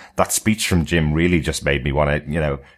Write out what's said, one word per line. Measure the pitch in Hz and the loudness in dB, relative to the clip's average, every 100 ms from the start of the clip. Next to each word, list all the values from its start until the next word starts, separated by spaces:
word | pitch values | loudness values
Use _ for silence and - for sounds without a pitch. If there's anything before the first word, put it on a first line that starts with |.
| - - | -8 -2
That | 95 | 0
speech | - 113 107 - | 0 0 0 0
from | 90 | 0
Jim | 76 85 78 | 2 0 2
really | 76 87 85 | 2 2 2
just | 71 - | 0 -4
made | 73 71 | -2 -2
me | 69 | 0
wanna, | 69 73 73 73 | 0 0 -2 -4
you | 80 | -4
know, | 73 69 - | -2 -4 -10